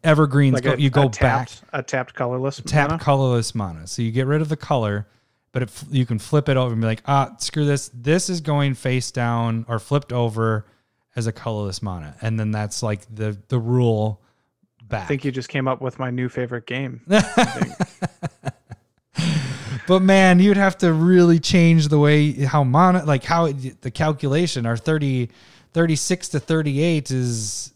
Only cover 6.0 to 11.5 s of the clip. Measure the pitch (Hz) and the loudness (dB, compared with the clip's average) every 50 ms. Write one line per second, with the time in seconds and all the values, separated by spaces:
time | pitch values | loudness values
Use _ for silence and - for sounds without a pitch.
6 | 127 - 117 107 - - - 151 143 - 139 131 127 123 117 113 113 113 110 113 | 0 0 -2 -6 -4 0 0 0 2 2 0 0 0 0 -2 -2 0 -2 -2 -4
7 | _ - 143 139 135 127 247 - - - - 156 147 143 143 135 - - - 120 | _ 0 0 0 0 -2 -6 -10 -10 -8 -4 -2 0 0 0 -2 -4 -10 -16 -8
8 | 117 139 156 180 180 - 185 170 151 147 147 143 143 139 131 - - 131 127 127 | -2 0 0 0 0 -2 -6 -6 -4 -2 0 0 0 0 -2 -4 -4 -2 -2 -2
9 | 120 - - 131 120 117 120 117 117 117 113 113 113 - 117 110 - - 143 147 | -2 -4 -4 -4 -2 -2 0 -2 -2 -2 -2 -4 -4 -4 -6 -6 -4 -2 -4 -4
10 | 143 _ 123 123 120 117 107 113 113 113 110 107 104 _ _ _ _ _ _ _ | -2 _ -2 -2 -2 -2 0 0 0 0 0 -2 -4 _ _ _ _ _ _ _
11 | _ _ _ 123 113 113 110 - - 117 | _ _ _ -4 -4 -4 -4 -6 -8 -8